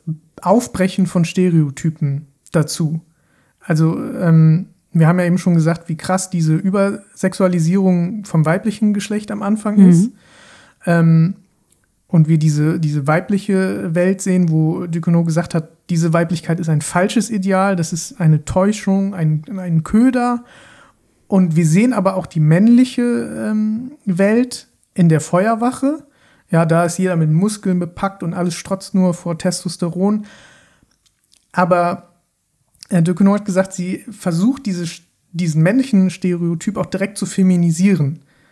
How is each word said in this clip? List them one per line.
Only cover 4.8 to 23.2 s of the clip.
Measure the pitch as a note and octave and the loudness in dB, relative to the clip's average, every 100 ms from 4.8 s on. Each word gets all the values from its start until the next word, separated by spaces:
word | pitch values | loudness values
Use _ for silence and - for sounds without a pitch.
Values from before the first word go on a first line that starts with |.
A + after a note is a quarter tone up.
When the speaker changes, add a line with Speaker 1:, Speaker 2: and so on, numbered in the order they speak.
| _ | _
Speaker 1:
wir | E3+ D#3+ | 2 2
haben | F3+ | 2
ja | F3 | 0
eben | F3+ | 0
schon | F3+ | 2
gesagt, | E3+ D#3+ E3 - | 2 2 -2 -6
wie | D#3 | -8
krass | - F#3 - | -4 -4 -2
diese | F3 D#3+ D#3 F#3+ G3+ G3 G#3 - - F#3+ | -2 0 0 0 0 -2 -4 -12 -6 -4
Übersexualisierung | F#3+ F#3+ F3+ D#3+ F#3+ F#3+ F3+ F3 G#3+ G3 | 0 0 2 0 2 2 2 -2 -6 -2
vom | E3 D#3 | 0 2
weiblichen | D3+ A3+ G3+ G#3+ | 0 -4 -2 0
Geschlecht | G3+ - G#3 G#3 | 0 -4 -6 -6
am | G#3 | -6
Anfang | G3+ G#3+ G#3+ G#3 | -4 -2 0 6
Speaker 2:
Mhm. | F#3 | 8
Speaker 1:
ist. | E3+ A3 - _ _ - - _ _ - | 6 2 -4 _ _ -20 -20 _ _ -2
Ähm, | E3+ E3 D#3+ E3 - _ _ _ _ _ _ _ | 2 4 4 2 -2 _ _ _ _ _ _ _
und | E3+ D3+ | 2 4
wir | D#3+ | 2
diese, | D#3 D3 D3+ E3+ | 2 2 0 0
diese | D#3+ D3 C#3 | -2 -2 -2
weibliche | D#3+ F3+ G#3 G3 F#3+ F#3+ G3+ F#3+ E3 | -2 0 -4 -2 -2 -2 -4 -4 0
Welt | F3+ G3 | 0 0
sehen, | G3 F#3 F3 | -2 0 2
wo | D#3 D#3 F3 F3 | 2 0 -2 -6
Ducournau | E3+ E3 E3+ | -4 0 0
gesagt | E3+ D#3+ E3+ E3+ | 0 -2 -2 -4
hat, | D#3+ _ - | -6 _ -6
diese | E3+ E3+ | -2 0
Weiblichkeit | E3 E3+ F3+ - E3 | 0 0 -4 -4 -4
ist | E3 | -2
ein | D3+ | -2
falsches | - F3 G3+ A#3 G3+ | -2 -2 0 0 -2
Ideal, | A3 F#3+ F#3+ G3 F#3+ | -4 -2 0 0 -2
das | E3 | -4
ist | E3 - - | -6 -10 -2
eine | D#3+ D3+ | 0 0
Täuschung, | - F#3 G3 G#3+ - G3 G3 | 0 0 0 0 -2 -2 -2
ein, | G3 D#3+ D3+ D#3 F#3+ | -2 -2 -2 -4 -10
ein | F3+ E3 | -2 -2
Köder. | D#3 G#3+ B3+ B3+ A#3+ A#3+ A#3+ - - - _ _ _ _ _ | 0 2 2 2 -2 -4 -8 -20 -20 -20 _ _ _ _ _
Und | G3 F3+ D#3+ | 2 2 2
wir | D#3+ | 2
sehen | E3+ B3 | 4 2
aber | A3+ F#3 F#3+ | 2 -2 -2
auch | F#3 | -4
die | E3 | 0
männliche, | D3+ E3 A3 A#3+ B3+ - A#3+ A#3+ | 4 4 6 6 4 0 -2 -2